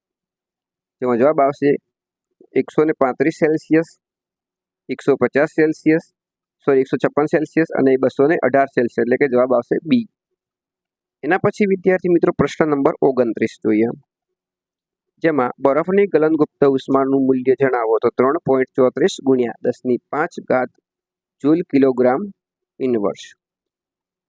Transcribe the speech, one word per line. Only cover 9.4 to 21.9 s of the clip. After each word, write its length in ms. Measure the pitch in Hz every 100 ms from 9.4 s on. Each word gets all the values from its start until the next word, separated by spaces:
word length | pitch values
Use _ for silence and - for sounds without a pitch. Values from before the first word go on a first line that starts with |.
| 131
આવશે 220 | 120 - - 165
બી. 180 | 123 110 _ _ _ _ _ _ _ _ _ _ _
એના 160 | 139 185
પછી 280 | 208 - 202
વિદ્યાર્થી 420 | 190 185 185 180
મિત્રો, 240 | 170 175
પ્રશ્ન 360 | - 143 - 160
નંબર 240 | 143 147 -
ઓગણત્રીસ 560 | 147 127 117 107 113 -
જોઈએ, 220 | 110 107 117 143 _ _ _ _ _ _ _ _ _ _ _ _
જેમાં 280 | 160 147 123 -
બરફની 480 | 139 139 185 196 202
ગલનગુપ્ત 580 | 151 156 156 151 -
ઉષ્માનું 640 | 139 135 - 135 135 139 131
મૂલ્ય 280 | 131 127 127
જણાવો. 380 | 135 127 113 110
તો 60 | 120
ત્રણ 300 | - 131 165 -
પોઇન્ટ 220 | 131 127 -
ચોત્રીસ 400 | 127 127 180 -
ગુણ્યા 300 | 135 127 117 -
દસની 340 | 127 - 127 123
પાંચ 340 | _ 139 170 - -
ઘાત 200 | 127 127 _ _ _ _ _ _ _
જૂલ 180 | 139 170
કિલોગ્રામ 600 | - 139 135